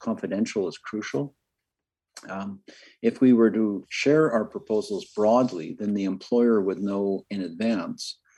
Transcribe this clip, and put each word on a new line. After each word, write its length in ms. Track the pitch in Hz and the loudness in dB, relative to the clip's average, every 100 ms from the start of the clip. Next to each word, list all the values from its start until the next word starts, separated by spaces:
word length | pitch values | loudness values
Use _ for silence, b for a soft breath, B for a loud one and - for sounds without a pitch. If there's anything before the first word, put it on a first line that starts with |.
confidential 640 | 117 107 92 98 113 107 90 | -6 -6 -4 -2 -2 -2 -4
is 120 | - | -6
crucial. 560 | - 107 - 139 143 _ _ _ _ _ _ _ _ - 95 | -8 -8 -6 -6 -6 _ _ _ _ _ _ _ _ -20 -12
Um, 320 | 95 101 98 - B B B | -10 -10 -12 -18 B B B
if 180 | 117 - | -4 4
we 120 | 127 | 6
were 180 | 117 113 | 8 6
to 320 | 107 107 98 - | 4 0 -2 -8
share 440 | - 135 151 156 | -2 2 4 4
our 120 | 110 | 0
proposals 600 | 104 101 - 107 101 95 - | -2 -8 -4 -2 -2 -6 -6
broadly, 640 | 107 107 120 127 87 80 - | 0 4 4 2 -2 -8 -6
then 160 | 104 | -4
the 100 | 101 | -2
employer 560 | 95 95 - 120 120 110 | -2 -4 -2 2 4 4
would 200 | 95 90 | 2 -2
know 440 | 101 98 98 95 - | -2 -2 -2 -2 -6
in 120 | 101 | -8
advance, 760 | 87 82 113 104 82 - - - b | -8 -4 -2 -2 -4 -10 -12 -16 b